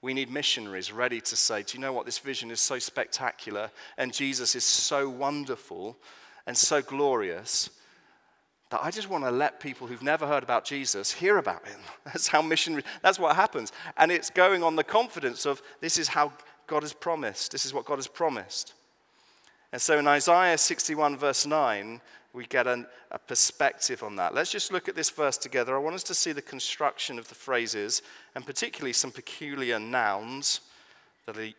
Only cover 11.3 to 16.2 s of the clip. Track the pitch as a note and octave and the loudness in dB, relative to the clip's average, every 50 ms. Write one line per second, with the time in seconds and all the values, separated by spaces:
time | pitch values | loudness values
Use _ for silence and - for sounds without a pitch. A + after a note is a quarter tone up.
11.3 | G#3 G3 C#3+ G#2 F2 E2+ - - - - - - - - _ C#3+ - E3+ - - | 4 4 4 0 -4 -4 -8 -16 -16 -16 -16 -18 -18 -16 _ -10 -4 -2 0 6
12.3 | - D#3 D#3 D#3+ D#3+ D#3 - E3 D#3+ D3 C3 - - - - F#3 F#3+ F#3+ F3+ D#3 | 6 6 6 6 2 2 2 0 -2 -4 -4 -8 -12 2 4 4 4 4 2 2
13.3 | D3 F3 G3 A3 - D3+ A2+ G2+ - - - E3 - - D#3 E3 F3 E3 D3+ - | 4 4 4 2 2 -4 -6 -6 -10 -12 -14 -12 4 4 6 6 6 2 0 0
14.3 | - - F#3 F#3 G3 F3+ E3+ E3 D#3+ D#3+ D3+ - - A3 A#3+ B3 - E3+ C#3+ C3 | 4 6 6 6 6 6 4 2 2 2 0 4 4 2 2 2 -4 -4 -4 -2
15.3 | B2 - - D3 C#3 C3+ - - - - - E3 D#3+ E3+ D#3+ - - C#3+ | -2 0 -2 -2 -2 -2 -6 -20 -16 -8 -2 0 0 2 2 0 2 2